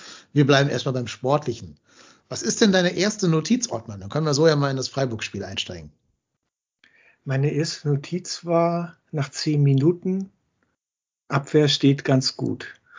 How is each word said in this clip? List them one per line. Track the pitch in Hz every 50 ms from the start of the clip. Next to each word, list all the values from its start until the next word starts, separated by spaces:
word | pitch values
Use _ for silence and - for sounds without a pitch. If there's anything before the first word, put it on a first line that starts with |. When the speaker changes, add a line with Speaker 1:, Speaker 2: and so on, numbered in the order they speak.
| - - - - - _ -
Speaker 1:
Wir | 147 147
bleiben | 131 143 135 139 143
erstmal | - 123 - 143 127
beim | 127 117
Sportlichen. | 104 - - - 127 143 147 147 127 113 - 95 82 73 _ _ _ _ - - - _ _ _
Was | - 123 - -
ist | 330 - -
denn | 233 202
deine | 185 185 175 180 -
erste | - 185 214 214 - 190
Notiz, | 170 160 156 151 - 220 254 - -
Ottmann? | - 113 - - 104 98
Dann | 95 101
können | - 151 160
wir | 151 139
so | 135 160
ja | 165 151
mal | 143 143 139
in | 135
das | 131 120 -
Freiburg-Spiel | - 135 139 131 113 113 - - - 98 -
einsteigen. | 95 98 - - - 87 82 76 73 _ _ _ _ _ _ _ _ _ _ _ _ _ _ _ _ _ _ _ _ _ _ _ _ _ _ -
Speaker 2:
Meine | 139 135 135 139 151
erste | 151 143 160 160 - - - 147
Notiz | 143 139 143 - 170 180 180 - - - 170
war | 170 170 170 170 170 170 170 170 170 - _ _ -
nach | - 147 135 -
zehn | - - - 156 151 143
Minuten, | 143 139 135 135 139 170 175 175 - 185 185 196 196 - _ _ _ _ _ _ _ _ _ _ _ _ _ _ _ _ _ _ _
Abwehr | - - 139 143 - - 151 151
steht | 143 - - - 139 139 143 -
ganz | 156 135 131 131 - -
gut. | - 127 110 107 - - - - _ _ _ -